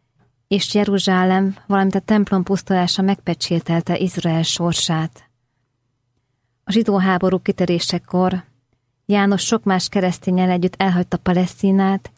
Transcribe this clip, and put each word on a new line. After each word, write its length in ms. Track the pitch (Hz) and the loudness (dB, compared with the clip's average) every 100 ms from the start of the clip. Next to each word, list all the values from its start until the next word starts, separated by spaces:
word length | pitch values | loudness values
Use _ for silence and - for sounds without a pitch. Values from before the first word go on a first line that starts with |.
| _ _ _ _ - | _ _ _ _ -4
és 260 | 202 - | -4 0
Jeruzsálem, 840 | 208 208 196 190 185 185 190 190 196 - | 0 0 0 0 2 2 2 0 -4 -2
valamint 280 | 202 196 190 | 0 0 0
a 40 | |
templom 440 | - 214 196 190 | 0 0 2 0
pusztulása 580 | 180 196 - 185 175 - | 0 -2 0 0 0 0
megpecsételte 960 | 190 196 - 170 - 170 - 170 165 175 | 0 0 -4 -4 -2 -2 0 -2 -2 -2
Izrael 460 | 185 180 170 160 | -4 -2 -2 0
sorsát. 840 | 165 - 170 165 - 160 160 - _ _ _ _ _ _ _ _ _ _ _ _ _ _ | -2 -2 -2 -2 -2 -2 -4 -10 _ _ _ _ _ _ _ _ _ _ _ _ _ _
A 80 | - | -2
zsidó 260 | 214 226 196 | 0 2 2
háború 420 | 190 180 185 180 | 2 2 0 0
kitörésekor 1040 | - - 175 170 - 175 - 180 185 185 - _ _ _ _ _ - | -2 -2 0 -2 -2 -6 -4 0 0 -2 -6 _ _ _ _ _ -2
János 360 | 202 202 196 | 2 2 2
sok 220 | - 226 | 0 -2
más 260 | 208 185 - | 0 0 0
keresztényen 600 | 208 180 175 - 180 185 | -2 -2 -2 -2 0 2
együtt 260 | 180 180 - | 2 0 0
elhagyta 400 | 196 180 180 175 | 0 0 -2 -2
Palesztinát, 920 | - 180 185 - 196 190 190 196 - | 0 0 0 -2 0 2 2 0 -6